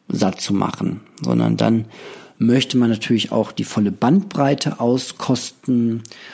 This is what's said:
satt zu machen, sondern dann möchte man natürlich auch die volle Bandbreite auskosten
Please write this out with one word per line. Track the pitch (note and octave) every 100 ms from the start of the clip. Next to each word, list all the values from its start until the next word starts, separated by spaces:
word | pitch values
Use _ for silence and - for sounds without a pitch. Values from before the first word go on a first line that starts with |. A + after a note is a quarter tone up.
| -
satt | - F#2+ -
zu | -
machen, | G2 G2 - - A2 - -
sondern | B2 - - A2
dann | A2 A2+ A2 - - - - -
möchte | A2+ B2+ C3 B2+
man | A#2
natürlich | A2 - A2+ -
auch | A#2 G#2
die | -
volle | - - G2+
Bandbreite | F#2+ A#2+ F#3+ G3 - C#3 C#3+ D3+ A#2
auskosten | A#2+ B2+ - - - B2 - - - B2 A#2 A2+ A2 - -